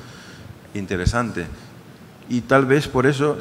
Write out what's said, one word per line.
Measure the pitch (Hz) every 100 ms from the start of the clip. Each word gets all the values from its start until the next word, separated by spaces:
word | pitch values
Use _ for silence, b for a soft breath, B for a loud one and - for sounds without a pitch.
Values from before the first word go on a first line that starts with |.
| B B B B B - -
interesante, | 104 95 95 90 120 117 95 82 B B B - - - - -
e | 120
tal | 110 135 131
vez | 143 139
por | 127 127
eso | 139 147 143